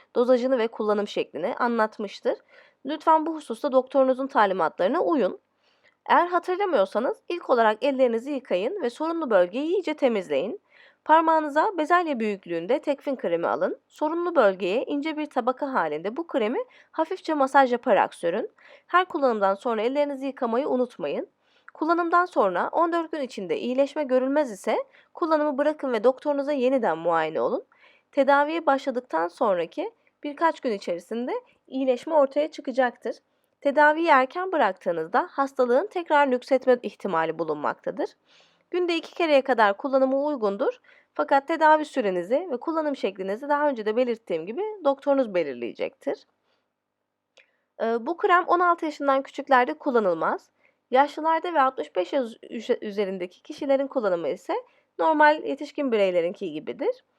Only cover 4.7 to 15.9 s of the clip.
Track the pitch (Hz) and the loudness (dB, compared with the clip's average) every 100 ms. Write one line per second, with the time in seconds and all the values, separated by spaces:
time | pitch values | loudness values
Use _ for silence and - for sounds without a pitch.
4.7 | - 185 330 - 302 190 - _ _ _ | 0 0 0 0 2 0 -4 _ _ _
5.7 | _ _ _ - 302 349 349 359 359 415 | _ _ _ 2 2 2 0 -2 -4 0
6.7 | 254 190 214 285 440 - 349 - 247 220 | 2 0 0 -4 -6 -8 -8 -2 2 2
7.7 | 214 285 262 254 226 269 277 - 180 233 | 2 0 2 2 0 -4 -8 -4 -2 -2
8.7 | 403 247 - 320 339 285 196 180 240 311 | -4 -6 -4 -6 -4 2 2 2 0 -2
9.7 | 392 302 302 262 214 160 139 190 392 _ | -2 -2 0 0 0 -2 -2 -2 -8 _
10.7 | _ - _ - 320 320 320 302 294 392 | _ -20 _ 2 4 4 2 2 0 0
11.7 | 370 403 359 330 247 214 196 175 170 180 | 0 2 2 2 -2 -4 -6 -6 -6 -2
12.7 | 302 302 285 294 262 190 170 147 123 202 | -2 -2 -4 -4 -4 -2 0 0 0 -2
13.7 | 466 _ - 302 339 349 330 202 185 180 | -4 _ -6 -4 -2 -2 2 2 2 -2
14.7 | 226 - 285 311 302 294 269 233 254 285 | -2 -4 -4 -4 -6 -6 -4 -4 -4 -4
15.7 | 233 160 | -2 -2